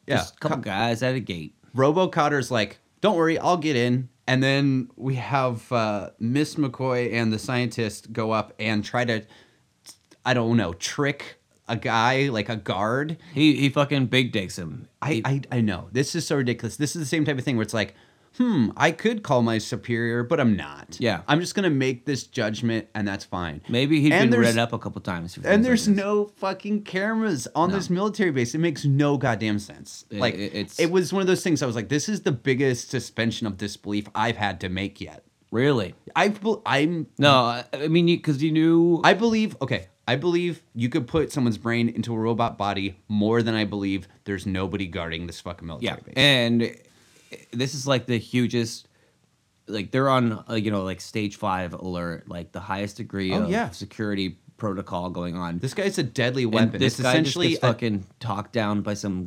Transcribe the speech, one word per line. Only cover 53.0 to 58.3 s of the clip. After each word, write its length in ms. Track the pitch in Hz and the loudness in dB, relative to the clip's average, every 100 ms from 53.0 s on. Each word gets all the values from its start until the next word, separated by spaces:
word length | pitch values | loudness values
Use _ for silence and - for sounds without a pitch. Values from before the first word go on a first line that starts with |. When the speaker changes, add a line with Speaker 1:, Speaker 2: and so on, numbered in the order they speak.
| 107 98 95 | -8 -4 0
Speaker 1:
Oh, 120 | 95 | 0
Speaker 2:
of 60 | - | 0
Speaker 1:
yeah. 200 | 208 165 | -2 -4
Speaker 2:
security 680 | - 101 - 104 101 95 87 _ - | -8 -12 -6 -4 -2 -4 -6 _ -8
protocol 520 | 107 95 90 92 90 | -6 -6 -6 -6 -6
going 240 | 85 87 87 | -6 -6 -6
on. 220 | 87 87 | -6 -4
Speaker 1:
This 160 | 131 | -6
guy's 240 | - 196 196 | -2 -2 -2
a 40 | |
deadly 400 | 131 - 120 131 | -4 0 0 0
Speaker 2:
And 80 | 117 | 2
Speaker 1:
weapon. 240 | 110 113 98 | 2 2 2
Speaker 2:
this 140 | 131 | 0
Speaker 1:
It's 80 | 117 | 2
Speaker 2:
guy 80 | 127 | 2
Speaker 1:
essentially 380 | 160 151 170 170 | 4 2 2 2
Speaker 2:
just 120 | 160 | 2
gets 20 | |
Speaker 1:
a 80 | 123 | 2
Speaker 2:
fucking 320 | 113 120 101 95 - | 2 0 -2 -6 -10
talked 320 | 113 | -6